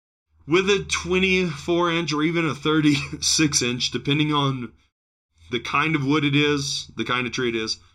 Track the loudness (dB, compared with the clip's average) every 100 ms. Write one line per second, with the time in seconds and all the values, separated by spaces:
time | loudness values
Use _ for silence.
0 | _ _ _ _ 0 2 4 0 0 -6
1 | -2 0 2 2 0 -4 -2 0 2 0
2 | -2 0 0 0 -2 -2 0 4 4 2
3 | -2 -6 -2 0 2 2 0 -2 -4 -4
4 | -2 0 0 0 0 -2 -8 -14 _ _
5 | _ _ _ _ -8 -6 -2 0 0 0
6 | 2 2 4 2 2 0 -2 -6 -8 -8
7 | -2 -2 -2 -2 -2 -2 -4 -8 _